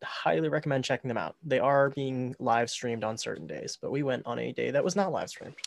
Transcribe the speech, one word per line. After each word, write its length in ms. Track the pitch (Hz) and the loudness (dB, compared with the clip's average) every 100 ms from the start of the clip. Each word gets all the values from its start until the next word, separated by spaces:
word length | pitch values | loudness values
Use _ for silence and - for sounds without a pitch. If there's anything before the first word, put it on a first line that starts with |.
highly 460 | - - 160 165 156 | -10 -2 2 2 2
recommend 340 | 151 151 135 | 0 0 0
checking 240 | 127 127 131 | 0 -2 -2
them 80 | 110 | -2
out. 200 | 80 - | -4 -6
They 160 | 156 131 | 0 2
are 300 | 135 139 139 | 6 6 4
being 480 | 139 135 131 123 123 | 2 -2 -2 -4 -2
live 300 | 123 117 117 | 2 4 2
streamed 340 | - 123 113 | -2 -4 -2
on 140 | 107 110 | -2 -4
certain 300 | 113 - 80 | -6 -6 -8
days, 320 | 69 - - | -8 -8 -8
but 120 | - | -4
we 100 | 135 | 0
went 240 | 139 123 117 | 0 -2 -2
on 120 | 120 | -4
a 140 | 120 | -4
day 180 | 123 120 | -2 0
that 140 | 139 | 2
was 100 | - | 2
not 160 | 196 190 | 2 0
live 200 | 117 - | 0 -4
streamed, 240 | - - - | -8 -14 -12